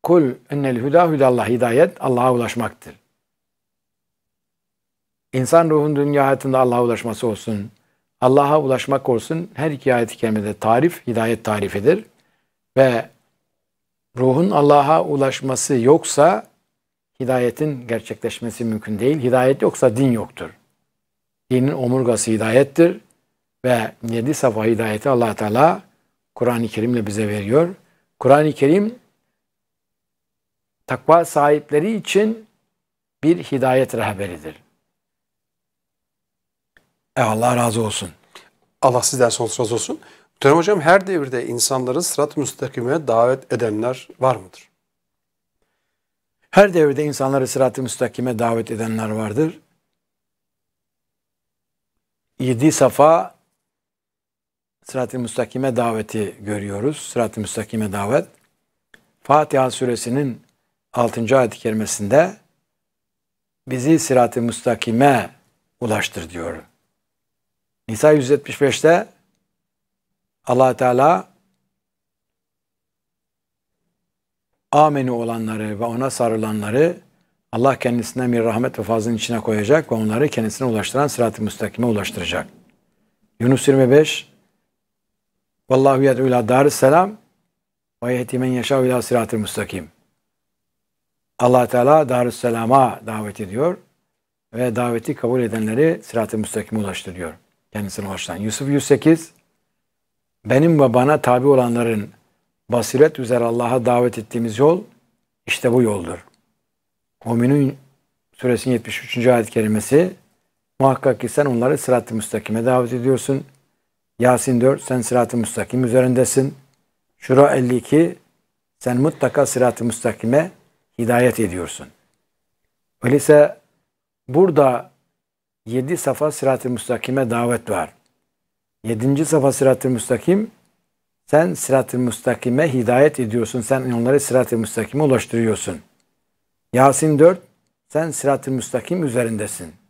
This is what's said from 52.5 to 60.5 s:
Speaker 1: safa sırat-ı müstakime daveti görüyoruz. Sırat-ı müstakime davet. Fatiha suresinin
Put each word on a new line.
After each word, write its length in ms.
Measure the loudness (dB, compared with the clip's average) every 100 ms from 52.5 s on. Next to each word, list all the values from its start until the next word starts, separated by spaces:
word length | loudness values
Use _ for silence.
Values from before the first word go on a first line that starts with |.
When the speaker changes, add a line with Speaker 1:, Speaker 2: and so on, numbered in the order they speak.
| 2 2
Speaker 1:
safa 640 | 4 2 4 4 4 -2 _ _ _ _ _ _ _ _ _ _ _ _ _ _ _
sırat-ı 360 | -10 -8 -6 -6
müstakime 560 | -6 -6 -6 -4 -2
daveti 600 | 0 -2 -4 -6 -6 -6 -8
görüyoruz. 560 | -8 -8 -6 -6 -6 -6
Sırat-ı 420 | -8 -4 -4 -4
müstakime 520 | -8 -8 -6 -6 -4
davet. 360 | -4 -2 -2 -4 _ _ _ _ _ _ _ _ _
Fatiha 480 | 2 2 2 0 0
suresinin 680 | -2 -4 -4 -4 -4 -4 -8 _